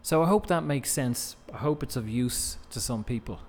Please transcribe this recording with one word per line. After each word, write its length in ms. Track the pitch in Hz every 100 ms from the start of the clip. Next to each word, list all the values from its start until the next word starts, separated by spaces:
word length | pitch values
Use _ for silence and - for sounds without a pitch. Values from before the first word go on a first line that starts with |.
So 200 | - 160
I 40 | 165
hope 200 | 208 -
that 180 | 170
makes 260 | 151 143 -
sense. 460 | - 127 120 - - -
I 60 | -
hope 240 | 151 151
it's 140 | 147 131
of 120 | 107
use 500 | 117 123 - - - -
to 100 | 117
some 240 | - 117
people. 360 | 107 120 - 92